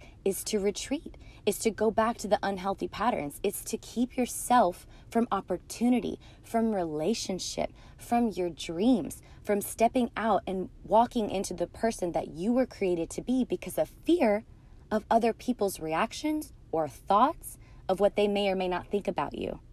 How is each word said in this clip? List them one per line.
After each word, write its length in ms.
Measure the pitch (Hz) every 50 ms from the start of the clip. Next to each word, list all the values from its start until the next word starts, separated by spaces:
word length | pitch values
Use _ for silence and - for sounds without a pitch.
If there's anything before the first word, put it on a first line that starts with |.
| - - - - -
is 200 | 196 196 - -
to 140 | - 220 208
retreat, 580 | 190 208 - - - - 269 320 - - - - - - - - -
is 120 | 208 196 -
to 100 | - 226
go 200 | 196 - 214 220
back 280 | 196 226 220 226 233 -
to 100 | - 196
the 100 | 202 202 -
unhealthy 460 | 196 202 185 180 196 190 - - 180
patterns. 520 | - - 202 240 - - 147 143 - - -
It's 220 | 202 - - -
to 140 | - - -
keep 380 | - - - 226 254 - -
yourself 720 | - 247 - - - - - 247 247 208 175 180 - - - - - - -
from 180 | - 233 233 - 196
opportunity, 840 | 196 190 - 185 170 - - - - 226 247 254 233 170 - - - - - - - -
from 320 | - - 226 226 226 214
relationship, 1000 | 190 170 165 151 151 156 185 233 - - - 190 175 - - - - 78 - - - - - -
from 320 | - - - 240 240 240 226
your 220 | 180 180 180 175
dreams, 720 | 165 - - - 165 165 208 254 262 196 143 - - - - - - - - -
from 140 | 208 202 196
stepping 480 | - - - 220 233 - 262 240 - -
out 280 | - 208 226 202 - -
and 220 | - 190 190 180 - - - -
walking 460 | - 190 220 240 240 - 247 208 190
into 240 | - 190 196 - 180
the 120 | 170 175
person 460 | 175 - - - 226 226 - 185 175 156
that 160 | 160 - -
you 240 | 147 156 180 220 240
were 140 | 262 254
created 420 | 240 - - 202 180 180 165 165 -
to 140 | - - -
be 220 | - 254 262 240
because 340 | - 190 - - 180 - -
of 120 | 156 - - - -
fear 400 | - 330 349 285 220 202 214 233 - - - - - - - - -
of 160 | 214 214 - -
other 220 | 226 226 220 233 214
people's 480 | - - - 240 - 202 196 - -
reactions 720 | 160 156 160 170 208 233 - - - 302 311 311 294 - - - - -
or 160 | - 160 156
thoughts 680 | 151 - - - - 190 208 247 294 330 - - - - - - - - - - -
of 100 | 190 180
what 160 | 202 196 -
they 140 | - 208 208
may 220 | 202 202 202 196
or 40 | 190
may 140 | 190 190 180
not 180 | 180 175 -
think 220 | - - 202 185 -
about 300 | 180 - 143 143 - -
you, 200 | - - - - - -